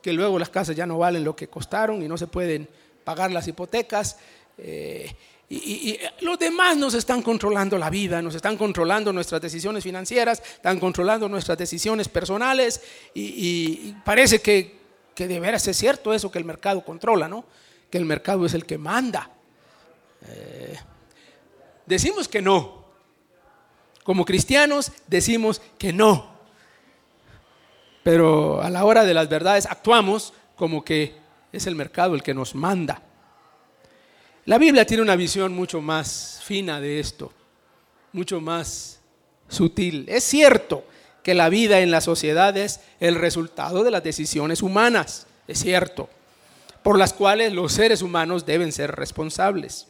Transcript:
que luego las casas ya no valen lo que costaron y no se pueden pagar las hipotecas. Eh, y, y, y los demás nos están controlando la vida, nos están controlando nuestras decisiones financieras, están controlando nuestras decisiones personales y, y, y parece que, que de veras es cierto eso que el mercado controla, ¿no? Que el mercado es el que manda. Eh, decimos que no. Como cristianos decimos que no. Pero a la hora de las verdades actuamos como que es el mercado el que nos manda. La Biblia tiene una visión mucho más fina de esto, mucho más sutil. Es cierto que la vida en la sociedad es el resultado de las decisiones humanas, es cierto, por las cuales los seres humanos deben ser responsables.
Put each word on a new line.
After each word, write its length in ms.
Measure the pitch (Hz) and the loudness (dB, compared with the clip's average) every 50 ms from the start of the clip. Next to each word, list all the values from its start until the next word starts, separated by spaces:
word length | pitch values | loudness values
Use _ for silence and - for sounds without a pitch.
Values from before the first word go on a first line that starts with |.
que 100 | - 185 | -4 -2
luego 280 | 170 160 196 208 190 175 | -2 0 0 0 0 -2
las 100 | 170 - | -2 -2
casas 260 | - 185 190 156 160 | -4 -4 -4 -4 -4
ya 120 | 156 175 | -6 -6
no 100 | 175 165 | -4 -2
valen 260 | 165 175 175 175 170 151 | 0 0 0 0 0 -4
lo 120 | 156 156 | -4 -6
que 120 | - 156 | -8 -14
costaron 540 | - - - 120 - - 202 220 220 220 202 | -16 -12 -14 -10 -6 -2 -2 -2 -2 -2 -4
y 60 | 160 | -6
no 100 | 151 165 | -8 -8
se 80 | 165 185 | -8 -10
pueden 420 | 165 - 175 180 170 156 151 151 - _ _ _ _ _ _ _ | -8 -6 -6 -4 -4 -4 -6 -6 -12 _ _ _ _ _ _ _
pagar 280 | - 160 156 190 190 | -10 -6 -4 -4 -4
las 160 | 185 170 - | -4 -4 -6
hipotecas. 680 | 175 160 - 180 175 - 240 226 233 220 208 208 - - _ - - - _ _ _ _ | -8 -10 -10 -10 -4 -4 -4 -4 -2 -4 -4 -4 -6 -10 _ -20 -20 -20 _ _ _ _
Eh, 540 | - - - 78 76 76 76 - - - - - _ _ _ _ _ _ _ | -20 -16 -14 -12 -12 -12 -12 -12 -12 -14 -16 -18 _ _ _ _ _ _ _
y, 60 | - | -12
y, 340 | - - - 202 196 302 - | -12 -10 -10 -10 -8 -8 -8
y 80 | - - - - - - | -8 -8 -10 -12 -10 -8
los 160 | - 330 359 349 | -6 -6 -4 -2
demás 360 | 339 330 330 359 370 359 330 | -2 -2 0 2 2 2 2
nos 200 | 294 285 269 226 | 2 0 -2 -2
están 260 | 240 226 - 247 247 | -4 -2 -2 -2 -2
controlando 560 | - 226 226 208 - 208 208 202 196 196 202 | 0 -2 -2 0 0 0 0 0 0 0 -2
la 140 | 185 156 160 | -2 -2 -2
vida, 320 | 170 196 202 180 175 170 170 | -2 -2 -2 -2 -4 -4 -4
nos 120 | 170 156 | -6 -8
están 220 | 165 - 202 220 | -4 -4 -4 -2
controlando 560 | - 214 208 185 180 165 165 196 214 214 208 190 | -2 -2 -2 0 -2 0 0 0 0 0 -2 -2
nuestras 260 | 180 170 - 170 160 | -2 -4 -4 -6 -6
decisiones 440 | 160 165 151 165 160 202 214 208 - | -6 -6 -10 -8 -8 -6 -6 -6 -8
financieras, 580 | 185 180 185 190 - 233 247 233 233 233 226 - - - | -8 -10 -10 -10 -2 0 2 2 2 0 -2 -6 -20 -20
están 240 | _ - 180 185 175 | _ -2 -2 -2 0
controlando 500 | 185 185 165 - 180 196 220 226 220 196 | -2 -2 -2 0 0 0 0 0 -2 -4
nuestras 300 | 202 196 165 - 170 160 | -4 -6 -4 -4 -4 -4
decisiones 480 | 175 165 170 170 - 208 220 220 196 | -4 -8 -6 -4 -2 -2 -2 -2 -4
personales 760 | - - 170 180 175 190 214 247 262 269 262 254 233 233 - - - - - - - _ | -4 -4 -6 -4 -4 -4 -2 0 0 2 2 2 0 -2 -6 -12 -20 -20 -20 -20 -16 _
y, 80 | 208 | -10
y, 680 | 208 202 - - 190 175 175 170 165 160 160 - - 208 | -10 -10 -8 -4 -2 -2 -2 0 -2 -4 -4 -6 -10 -16
y 80 | 208 - - | -16 -8 -2
parece 380 | 208 208 220 269 240 226 214 | 0 4 6 6 6 6 4
que, 380 | - 208 208 196 180 175 - - _ _ _ _ _ _ _ | 4 4 4 4 2 -2 -14 -20 _ _ _ _ _ _ _
que 140 | - 180 | -10 -6
de 120 | 180 180 170 | -6 -6 -4
veras 280 | 170 196 233 226 - | -2 -2 -2 -2 -2
es 100 | 202 180 | -2 -2
cierto 340 | - 208 240 277 - - 214 | 0 2 0 0 0 -2 -2
eso 200 | 220 214 208 190 | -2 -2 -2 -6
que 80 | - 175 | -8 -8
el 60 | 165 | -8
mercado 380 | 170 156 - - 196 196 185 - | -8 -12 -6 -2 -2 -2 -2 -4
controla, 440 | - 165 165 - 220 220 190 147 | -10 -14 -6 0 2 2 2 0
¿no? 180 | 160 190 226 - _ _ _ _ _ _ _ _ _ | -4 -8 -14 -16 _ _ _ _ _ _ _ _ _
Que 80 | - | -4
el 80 | 175 175 | -4 -2
mercado 400 | 156 151 151 - - 202 190 175 | -2 -4 -4 -2 -2 -2 0 0
es 80 | 160 175 | 0 -2
el 140 | 165 - | -4 -6
que 100 | - 156 | -8 -10
manda. 540 | 156 151 156 202 240 262 240 185 156 - - _ _ _ _ _ _ _ _ _ _ _ _ _ _ _ _ _ _ - | -10 -6 -4 -2 -2 -2 -2 -6 -8 -10 -10 _ _ _ _ _ _ _ _ _ _ _ _ _ _ _ _ _ _ -20
Eh, 500 | - 57 52 50 - - - - - - - - - - _ _ _ _ _ _ _ _ _ _ _ _ _ - _ _ _ _ | -20 -18 -18 -18 -18 -18 -18 -16 -16 -16 -18 -20 -20 -20 _ _ _ _ _ _ _ _ _ _ _ _ _ -20 _ _ _ _
decimos 400 | - 185 185 - 359 415 415 285 | -2 -2 0 0 0 -2 -2 -6
que 120 | - - 208 | -4 -4 -2
no. 460 | 190 190 196 180 127 - - - - _ _ _ _ _ _ _ _ _ _ _ _ _ _ _ _ _ _ _ _ _ _ _ _ | 2 4 2 2 2 -2 -14 -20 -20 _ _ _ _ _ _ _ _ _ _ _ _ _ _ _ _ _ _ _ _ _ _ _ _
Como 220 | - 190 202 208 | -2 0 0 0
cristianos 680 | - 185 185 - - 262 285 294 294 285 285 269 - - - _ | 2 2 0 2 4 4 4 4 4 2 -2 -2 -6 -10 -18 _
decimos 520 | - - 180 175 - 233 226 220 220 208 - - - _ _ | 0 0 0 2 2 0 2 2 0 -2 -2 -8 -20 _ _
que 120 | - 196 | -6 -4
no. 460 | 165 190 220 214 196 127 - - - - _ _ _ _ _ _ _ _ _ _ _ _ _ _ _ _ _ _ - - _ _ _ _ _ _ _ _ _ _ _ _ _ | 2 6 6 6 6 4 0 -10 -20 -20 _ _ _ _ _ _ _ _ _ _ _ _ _ _ _ _ _ _ -20 -20 _ _ _ _ _ _ _ _ _ _ _ _ _
Pero 580 | 170 165 165 165 160 156 151 151 151 151 - | 4 6 6 6 6 6 4 2 2 0 -2
a 80 | - 175 | -2 -4
la 160 | 180 180 202 | -2 2 4
hora 180 | 214 226 226 220 | 6 6 8 6
de 100 | 190 170 | 6 4
las 120 | 165 160 | 2 2
verdades 380 | 147 156 156 165 185 202 202 196 | 2 0 0 2 4 2 2 2
actuamos 680 | - 185 - - 220 240 233 208 190 208 220 - - - _ _ _ _ | -2 -8 -4 4 4 6 6 6 4 0 -2 -4 -10 -18 _ _ _ _
como 300 | - 180 165 160 151 147 | -4 -4 -2 -2 -4 -4
que 320 | - 160 151 151 143 - - _ _ _ _ _ _ | -2 0 0 0 -2 -6 -18 _ _ _ _ _ _
es 140 | - 170 - | -10 -8 -6
el 100 | 196 175 | -6 -6
mercado 380 | 151 139 - - - 175 185 170 | -6 -8 -8 -2 0 0 0 0
el 80 | 139 | -2
que 140 | - - 135 | -2 -4 -4
nos 180 | 131 131 - - | -4 -6 -8 -6
manda. 480 | 139 156 180 196 185 165 139 - - - _ _ _ _ _ _ _ _ _ _ _ _ _ _ _ _ _ _ _ _ _ _ _ _ _ _ _ _ | -4 -2 -2 0 0 -2 -4 -6 -10 -14 _ _ _ _ _ _ _ _ _ _ _ _ _ _ _ _ _ _ _ _ _ _ _ _ _ _ _ _
La 140 | - 214 240 | 2 4 6
Biblia 260 | 302 320 277 247 220 | 8 8 8 8 6
tiene 160 | 220 220 220 | 6 2 0
una 140 | 226 208 190 | 4 4 2
visión 380 | 175 175 160 - 196 190 190 180 | 2 2 -2 -2 -2 -2 -2 -2
mucho 280 | 180 180 170 - 165 | -4 -6 -4 -6 -6
más 600 | 151 156 156 156 147 - - - - - - - - | -4 -2 -4 -4 -4 -6 -10 -10 -12 -14 -16 -18 -10
fina 360 | - 208 196 196 175 151 143 | -6 -6 -4 -4 -4 -6 -6
de 200 | 139 147 147 151 | -6 -6 -4 -4
esto, 340 | 143 - - - - 131 _ _ _ _ _ _ _ _ _ _ _ _ _ _ _ _ - | -6 -8 -10 -12 -16 -16 _ _ _ _ _ _ _ _ _ _ _ _ _ _ _ _ -10
mucho 260 | 185 180 - 196 170 | -10 -6 -6 -6 -6
más 600 | 156 160 170 170 156 - - - - - - _ _ _ _ _ _ _ _ _ _ | -4 -4 -6 -6 -6 -8 -10 -12 -14 -16 -18 _ _ _ _ _ _ _ _ _ _
sutil. 580 | - - - 180 170 - - 180 175 156 143 131 - | -12 -2 0 0 0 2 0 -2 -2 -2 -6 -8 -2
Es 140 | - 247 - | -2 -2 0
cierto 600 | - - - 311 277 - - - - 165 135 - - _ - _ _ _ _ _ | 2 4 8 8 8 8 6 2 -2 -8 -8 -8 -16 _ -20 _ _ _ _ _
que 100 | - 180 | 0 4
la 160 | 180 165 165 | 4 4 4
vida 300 | 185 214 233 214 208 190 | 4 4 4 6 6 6
en 100 | 185 175 | 6 4
la 120 | 165 160 | 2 2
sociedad 540 | 156 170 165 160 - 151 151 165 190 202 196 | 2 0 -2 -2 0 0 2 4 4 4 2
es 260 | 196 202 208 - - - _ _ _ | 0 -4 -4 -6 -12 -16 _ _ _
el 160 | 170 170 170 | 0 0 2
resultado 680 | 165 170 170 160 165 165 165 - - 143 139 180 185 220 | 2 0 0 -2 -2 -6 -6 -8 -8 -6 -4 0 2 2
de 60 | 247 | 2
las 140 | 220 180 - | 2 0 -2
decisiones 580 | 160 151 - 151 151 - 151 147 156 165 - | -4 -6 -4 -6 -4 -2 -2 -2 -2 -2 -2
humanas, 640 | 214 185 185 202 226 240 240 202 151 - - - - _ _ _ _ | -2 0 2 4 4 4 4 2 -2 -2 -10 -16 -16 _ _ _ _
es 120 | - 147 143 | -8 -6 -4
cierto, 480 | 156 180 180 180 180 - - - - - _ _ _ _ _ _ _ _ _ _ _ - - _ | -2 2 2 2 0 0 -6 -12 -12 -12 _ _ _ _ _ _ _ _ _ _ _ -20 -20 _
por 160 | _ 202 208 | _ 4 6
las 160 | 190 196 - - | 6 6 4 2
cuales 380 | - 202 196 208 220 226 220 | 2 4 4 4 4 2 0
los 220 | 190 175 180 156 - | 0 -2 -2 -2 2
seres 280 | 196 214 226 220 - | 4 4 4 4 2
humanos 440 | 190 180 175 170 160 165 180 175 165 | 0 -2 -2 -2 -2 0 -2 -4 -2
deben 260 | - 151 170 175 160 | -2 -2 0 0 -2
ser 240 | 143 - 143 147 - | -4 -6 -6 -6 -6
responsables. 920 | - 139 - - - 156 156 - - 185 202 202 180 - - - - - _ | -8 -10 -10 -8 -8 -8 -8 -2 0 0 0 0 -2 -6 -8 -14 -16 -18 _